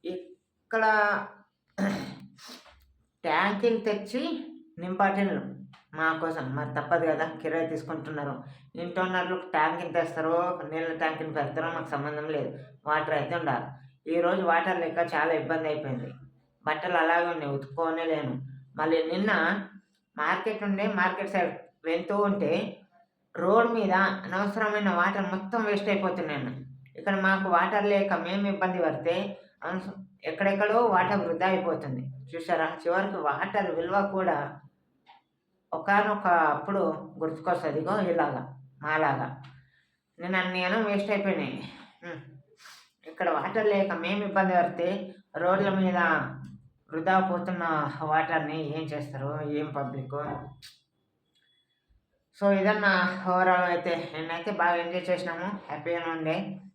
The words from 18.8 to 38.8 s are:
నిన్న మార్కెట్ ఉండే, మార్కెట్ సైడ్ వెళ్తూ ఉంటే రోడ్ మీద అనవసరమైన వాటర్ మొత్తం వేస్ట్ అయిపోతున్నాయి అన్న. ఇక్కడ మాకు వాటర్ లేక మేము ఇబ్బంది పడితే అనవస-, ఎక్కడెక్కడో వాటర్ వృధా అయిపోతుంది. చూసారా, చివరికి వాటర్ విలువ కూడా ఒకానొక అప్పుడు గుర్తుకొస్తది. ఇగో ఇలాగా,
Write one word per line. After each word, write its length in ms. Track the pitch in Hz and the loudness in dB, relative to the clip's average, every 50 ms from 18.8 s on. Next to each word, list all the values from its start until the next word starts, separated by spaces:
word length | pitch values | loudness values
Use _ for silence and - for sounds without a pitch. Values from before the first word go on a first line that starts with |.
| 156 160 165 160 160 160 | 2 2 2 2 2 0
నిన్న 200 | 170 190 202 220 202 170 160 170 196 202 196 - - - _ _ _ _ _ _ _ | 0 0 2 2 2 4 4 2 0 -2 -4 -10 -16 -20 _ _ _ _ _ _ _
మార్కెట్ 460 | 147 151 160 185 - - 214 208 - 208 | -4 0 0 0 0 -2 -4 -4 -2 -2
ఉండే, 240 | 202 196 190 208 | -2 0 0 0
మార్కెట్ 420 | 202 202 185 180 185 185 - 196 - | 0 2 2 2 0 0 -2 -6 -2
సైడ్ 280 | - 190 175 156 - - - - _ _ - | 0 0 0 0 -2 -8 -16 -20 _ _ -4
వెళ్తూ 320 | 160 165 175 185 - 202 | -2 -2 -2 0 0 0
ఉంటే 640 | 202 202 202 185 - 165 147 160 - - - - - - _ _ _ _ _ _ _ _ _ _ | 2 2 2 2 2 2 2 2 0 -2 -4 -8 -14 -20 _ _ _ _ _ _ _ _ _ _
రోడ్ 340 | 170 170 185 202 233 233 233 233 | -2 2 6 6 6 6 4 2
మీద 200 | 226 208 196 185 | 0 2 4 4
అనవసరమైన 960 | 185 196 190 196 190 - - 180 190 208 202 202 226 220 208 208 208 202 196 | 4 4 4 2 -2 -6 -6 -4 -2 -2 -2 0 0 0 0 0 2 2 2
వాటర్ 460 | 175 175 175 196 196 202 196 196 190 | 2 4 2 2 2 0 -2 -2 -2
మొత్తం 280 | 190 202 - - 226 220 | -4 -4 -2 -2 0 2
వేస్ట్ 260 | 208 202 196 196 208 | 2 0 0 2 0
అయిపోతున్నాయి 500 | 196 190 196 180 160 - 165 156 147 135 | 0 2 2 0 -2 -2 -4 -4 -4 -4
అన్న. 260 | 131 123 - - - - - - - - _ | -4 -6 -8 -10 -12 -14 -18 -20 -20 -20 _
ఇక్కడ 220 | - - 202 196 170 | -6 -2 0 0 2
మాకు 300 | 170 190 190 190 190 190 | 4 4 4 4 2 4
వాటర్ 360 | 175 170 180 196 214 208 202 | 4 4 4 4 2 2 4
లేక 280 | 208 202 196 196 196 180 | 4 4 4 4 2 0
మేము 340 | 165 160 175 190 202 202 | 0 0 -2 -2 0 0
ఇబ్బంది 360 | 202 190 - 180 180 180 175 165 | 0 0 0 0 0 2 2 0
పడితే 540 | 156 139 143 - 165 175 180 202 196 - - - - _ _ - | 0 0 0 0 0 0 0 -2 -6 -8 -12 -18 -20 _ _ -8
అనవస-, 380 | 160 185 190 185 - - - - - - _ - | -6 -6 -6 -8 -8 -12 -14 -18 -20 -20 _ -8
ఎక్కడెక్కడో 600 | 151 160 - 196 196 196 196 208 208 220 233 240 | -8 -4 0 2 2 2 2 2 4 4 4 6
వాటర్ 420 | 226 190 196 190 202 208 202 175 | 6 4 4 4 4 2 0 0
వృధా 200 | 170 165 165 240 | 0 0 2 2
అయిపోతుంది. 540 | 190 - 185 - 170 156 147 147 139 127 127 131 - - - - - - | 4 4 2 2 0 -2 -2 -4 -6 -6 -6 -6 -8 -10 -12 -16 -10 -10
చూసారా, 420 | 170 165 - 175 160 160 160 170 - - | -10 -2 0 2 2 2 0 -2 -4 -2
చివరికి 280 | 170 175 190 196 196 - | 0 2 2 0 0 -2
వాటర్ 600 | - 151 143 151 156 190 196 - 202 185 175 160 | -2 0 -2 0 0 -4 -2 0 0 0 0 0
విలువ 320 | 165 170 175 190 202 196 196 | -2 -2 2 2 2 2 2
కూడా 480 | 190 190 185 180 160 147 143 131 - - - - _ _ _ _ _ _ _ _ - _ _ _ _ _ _ _ _ _ _ _ - | 0 0 2 2 2 0 -2 -6 -10 -14 -20 -20 _ _ _ _ _ _ _ _ -20 _ _ _ _ _ _ _ _ _ _ _ -8
ఒకానొక 540 | 160 - - 202 208 214 214 208 202 - | -4 2 4 4 4 4 4 0 0 4
అప్పుడు 520 | 185 175 170 160 151 143 143 - - 196 190 170 - - - - - - - | 4 4 6 6 4 2 0 -2 -2 0 0 2 0 0 -4 -8 -14 -8 -4
గుర్తుకొస్తది. 600 | 160 160 160 - - 185 175 - - 156 139 156 | -4 -4 -4 -4 -2 0 0 0 0 -2 -2 -2
ఇగో 220 | 160 175 202 214 | -2 0 0 0
ఇలాగా, 580 | 185 180 170 170 147 143 135 123 - - - - - - _ - | 0 0 2 2 0 0 -2 -4 -8 -10 -14 -20 -20 -20 _ -8